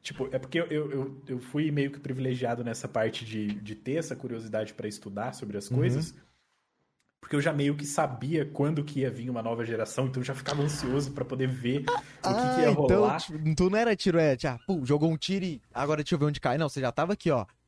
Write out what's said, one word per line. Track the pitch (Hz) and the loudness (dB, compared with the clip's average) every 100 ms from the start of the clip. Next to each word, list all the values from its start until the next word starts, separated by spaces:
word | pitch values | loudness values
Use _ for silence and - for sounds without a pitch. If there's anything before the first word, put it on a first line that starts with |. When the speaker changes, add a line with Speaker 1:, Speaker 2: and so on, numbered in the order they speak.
Speaker 1:
tipo, | - - 131 | -12 -6 -4
é | 131 | -4
porque | - 165 | -2 -2
eu, | 165 | 0
eu, | 151 147 | -2 -2
eu, | 135 135 - - | -4 -4 -8 -8
eu | 127 | -8
fui | - 147 156 | -4 -2 0
meio | 147 139 | 2 0
que | 143 | -2
privilegiado | - 127 131 127 123 120 | -6 -2 -2 0 -2 -2
nessa | 117 113 117 | -4 -6 -4
parte | 113 110 - 113 | 0 0 0 -6
de, | 110 104 104 | -4 -2 -4
de | 104 107 | -8 -10
ter | - 147 | -4 -4
essa | 160 123 | -4 -8
curiosidade | 131 113 110 107 107 | -8 -8 -4 -4 -4
pra | - 107 | -6 -8
estudar | 104 107 101 117 | -8 -10 -6 -6
sobre | 131 107 101 | -6 -8 -8
as | - | -2
Speaker 2:
Uhum. | 123 | 2
Speaker 1:
coisas, | 123 131 160 - _ _ _ _ _ _ _ _ _ _ | 2 2 -2 -8 _ _ _ _ _ _ _ _ _ _
porque | - 147 | -2 0
eu | |
já | 147 | 2
meio | 147 143 143 | 2 2 0
que | 143 | -2
sabia | - 151 120 127 160 143 | 0 0 0 -2 0 -2
quando | - 143 156 | 0 0 0
que | 143 135 | -2 -2
ia | 131 | -2
vir | 110 123 | -2 -6
uma | 120 | -4
nova | 113 117 113 | -2 -2 -2
geração, | 113 110 - 135 | -2 -2 0 0
então | 131 | -2
eu | 123 | -4
já | 135 | -6
ficava | - 143 | -4 0
ansioso | 147 151 131 135 139 | 0 0 0 0 -2
pra | 143 127 | -4 -6
poder | 131 131 | -2 -2
ver | 127 120 135 - 480 - - - | 0 -2 -2 0 -2 -4 -6 0
o | - | 2
que | 247 | 2
que | 254 | 4
Speaker 2:
Ah, | |
Speaker 1:
ia | - | 4
Speaker 2:
então, | 202 139 202 208 | 6 6 6 6
Speaker 1:
rolar. | 165 | 2
Speaker 2:
tipo, | - 156 156 156 | -4 -2 0 4
tu | 180 | 4
não | 208 | 6
era | 233 208 | 4 4
tiro, | 202 165 | 4 6
é, | 156 131 | 6 4
tipo, | 151 | 0
"Ah, | 120 | -4
pum, | - 180 127 | -2 -2 2
jogou | 147 160 | 4 4
um | 160 | 2
tiro | - 196 185 | 0 0 0
e | 143 _ | -4 _
agora | 120 143 151 | -4 0 0
deixa | 147 170 | 2 2
eu | |
ver | 147 | 2
onde | 143 | 2
cai." | 135 135 | 0 2
Não, | 156 | 0
você | 139 | 0
já | 127 | -2
tava | 117 165 | 0 0
aqui, | 208 175 | 2 2
ó, | 131 101 _ | 2 0 _